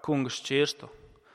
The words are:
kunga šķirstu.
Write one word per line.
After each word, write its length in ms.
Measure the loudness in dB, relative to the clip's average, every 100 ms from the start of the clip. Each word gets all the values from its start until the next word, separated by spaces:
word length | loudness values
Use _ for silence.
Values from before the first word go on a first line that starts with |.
kunga 280 | -2 0 0
šķirstu. 560 | -4 0 2 2 -2 -12 -18 -20 -20 _